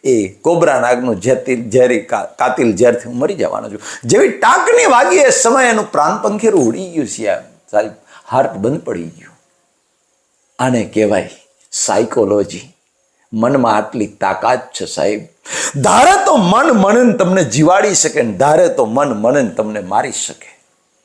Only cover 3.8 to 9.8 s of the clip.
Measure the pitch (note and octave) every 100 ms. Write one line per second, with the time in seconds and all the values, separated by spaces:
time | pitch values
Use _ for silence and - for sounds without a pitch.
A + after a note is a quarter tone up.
3.8 | - - A#2 G3 E4+ - A3+ F4 - A#4+
4.8 | A4+ A#3+ C4+ F4+ C4+ - A3+ C4+ B3 A3
5.8 | G#3 D3 D3+ G#3 - G#3 A3+ F#3+ A#2 A2+
6.8 | F#3 D#3+ A#2 - G#2+ F2+ - _ _ G#2
7.8 | A2 - _ - - B2 C#3 F#2+ A2 D#3+
8.8 | - F#2 E2 - - _ _ _ _ _